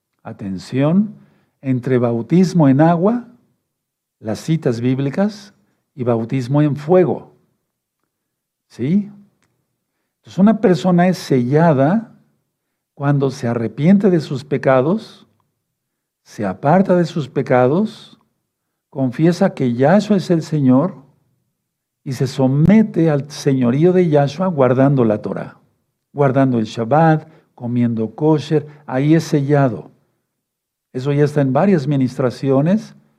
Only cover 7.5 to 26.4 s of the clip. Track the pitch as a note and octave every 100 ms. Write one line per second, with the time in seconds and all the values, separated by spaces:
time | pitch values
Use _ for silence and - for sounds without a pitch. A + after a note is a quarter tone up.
7.5 | _ _ _ _ _ _ _ _ _ _
8.5 | _ _ - C3 G3+ G3 - _ _ _
9.5 | _ _ _ _ _ _ _ - E3 G#3
10.5 | G#3+ G3 F3 F#3 F3 F3+ F3+ - C3+ A#2+
11.5 | D3 E3+ C3 C#3 A3 - _ _ _ _
12.5 | _ _ _ _ - C#3+ C#3+ C#3 C3+ A#2+
13.5 | A#2 A2+ - D#3 G3+ G3+ E3+ - C3 -
14.5 | C3+ C3+ C3 C#3+ A3 - - _ _ _
15.5 | _ _ _ _ _ _ _ _ - G2+
16.5 | F#2 C#3 F3+ G3 F3 E3 E3 B2+ D3 A#2
17.5 | B2+ B2+ E3+ G#3+ - - _ _ _ _
18.5 | _ _ _ _ C#3+ C3 A#2 E3 E3+ F#3+
19.5 | - B2+ A#2+ C#3 G3+ G#3 G3+ - E3 -
20.5 | D3+ C3 B2+ F3+ - - _ _ _ _
21.5 | _ _ _ _ _ C#3+ B2+ C3 - C3
22.5 | C#3+ E3 A3 G#3+ E3+ E3 D3 C#3+ - D3
23.5 | C3 A#2+ C#3 F3 F#3 F3 D3 C#3+ - F#3+
24.5 | D3 B2+ B2+ C3+ C#3 A2+ G#2+ G2 E2 -
25.5 | - _ _ _ _ _ C#3 C#3 C3